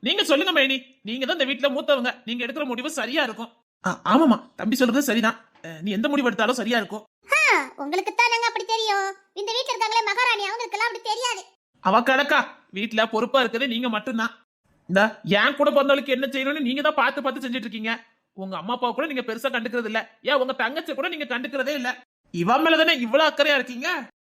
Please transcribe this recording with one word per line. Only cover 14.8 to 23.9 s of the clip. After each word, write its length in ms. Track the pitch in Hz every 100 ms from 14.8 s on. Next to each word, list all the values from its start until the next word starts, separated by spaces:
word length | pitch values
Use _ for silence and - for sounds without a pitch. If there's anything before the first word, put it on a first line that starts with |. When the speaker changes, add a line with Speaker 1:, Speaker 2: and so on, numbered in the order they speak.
| _
Speaker 1:
இந்த 120 | 185 214 - - 196
என் 180 | 226 285
கூட 100 | 294
பிறந்தவளுக்கு 440 | 285 277 277 269 254
என்ன 100 | 269
செய்யணும்னு 320 | 269 269 302 254
நீங்க 160 | 269
தான் 140 | 302 302
பார்த்து 220 | 247 277
பார்த்து 200 | 269 262
செஞ்சுட்டு 220 | 254 247 220
இருக்கீங்க. 260 | 220 220 226 - _ _ -
உங்க 180 | 190 180
அம்மா 140 | 180 247
அப்பா 120 | 247 233
கூட 100 | 311
நீங்க 140 | 269 247
பெருசா 220 | 226 269
கண்டுக்கிறது 360 | 247 226 240 220
இல்ல. 100 | 220 214 _ 262
ஏன் 120 | 285
உங்க 120 | 254 247
தங்கச்சி 320 | 233 294 320
கூட 140 | 269 330
நீங்க 140 | 330 285
கண்டுக்கிறதே 420 | 247 254 269 254 294
இல்ல. 100 | 247 247 - _ _
இவ 240 | 175 170 254
மேல 140 | 320 320
தானே 140 | 320 311
இவ்வளவு 240 | 233 262 311
அக்கறையா 280 | 294 294 285
இருக்கீங்க. 300 | 247 240 294